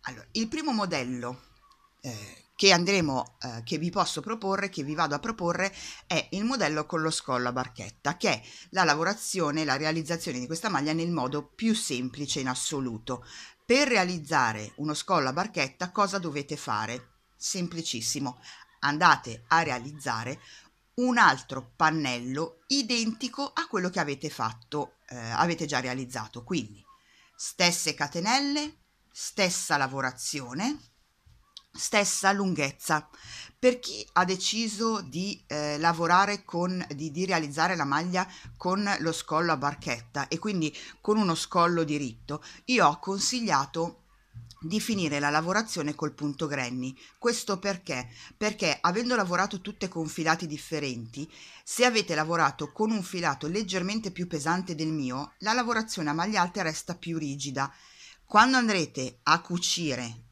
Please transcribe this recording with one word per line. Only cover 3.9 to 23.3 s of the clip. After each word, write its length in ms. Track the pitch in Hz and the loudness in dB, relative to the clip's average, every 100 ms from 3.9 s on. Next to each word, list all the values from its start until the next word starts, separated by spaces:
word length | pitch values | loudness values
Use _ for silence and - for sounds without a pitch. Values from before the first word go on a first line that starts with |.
| 185 170 - | 0 0 -2
proporre, 480 | 147 220 196 196 196 | -6 -6 -2 -2 -2
che 160 | 185 | -4
vi 100 | 139 | -6
vado 220 | 151 160 143 | 0 0 0
a 40 | |
proporre, 540 | 220 226 175 170 190 190 - - - | -4 -2 -2 0 -2 -4 -14 -16 -2
è 220 | 165 - | -2 -2
il 120 | 190 | -2
modello 420 | 220 262 165 151 151 | -2 0 0 0 -2
con 160 | 170 | -2
lo 80 | 160 | -2
scollo 380 | 156 - 127 123 | -2 -2 -2 0
a 60 | |
barchetta, 640 | 127 127 - 101 - - 165 | -2 -6 -8 -14 -6 -4 0
che 140 | 214 | 0
è 120 | 123 - - - | 0 -4 -20 -8
la 120 | 185 | 0
lavorazione, 800 | 175 147 165 208 - 185 156 151 | 4 4 2 -2 -4 -2 0 0
la 140 | 151 135 | 0 0
realizzazione 600 | 156 165 151 165 170 127 | 0 -2 -2 -4 -4 -6
di 60 | 123 | -6
questa 220 | 160 220 | -4 -2
maglia 240 | 165 147 | -2 0
nel 180 | 160 165 | 0 0
modo 380 | 170 127 147 - | 0 0 -2 -6
più 260 | - 226 | -4 0
semplice 680 | 220 - 123 127 131 143 147 | 0 0 -2 -4 -6 -4 -2
in 80 | 131 | -2
assoluto. 760 | 127 - 147 131 110 - 123 - - - - _ | -2 -2 -2 -4 -4 -6 -8 -8 -18 -18 -20 _
Per 220 | 254 285 | 4 6
realizzare 880 | 233 180 180 143 156 120 107 107 - | 4 2 -2 0 2 2 0 -8 -6
uno 160 | 151 | -4
scollo 360 | 151 - 180 131 | -4 0 2 2
a 40 | |
barchetta 580 | 139 208 175 131 - 180 | 0 -2 -2 -4 -4 -6
cosa 260 | 196 202 196 | 0 0 0
dovete 400 | 170 147 143 151 | -4 -6 -6 -6
fare? 640 | - 107 107 120 - _ _ _ | -2 0 0 -4 -10 _ _ _
Semplicissimo, 1040 | - 190 175 170 160 120 113 147 139 123 - - - _ | -6 -2 -4 -4 -4 -4 -2 -2 -4 -6 -16 -20 -20 _
andate 680 | 143 147 175 147 - 113 - | -2 4 6 6 2 -14 2
a 140 | 165 | 4
realizzare 800 | 160 127 123 147 139 113 117 143 - - - _ _ - | 4 -2 -6 -10 -4 -4 -4 -8 -12 -20 -20 _ _ -2
un 220 | 247 240 | 2 6
altro 540 | 196 135 - 131 131 _ | 6 6 -2 -10 -10 _
pannello 840 | 156 160 139 123 123 135 165 - _ | 2 4 -2 -2 -4 -4 -6 -8 _
identico 800 | 277 226 240 226 226 254 | -2 0 0 0 -2 -6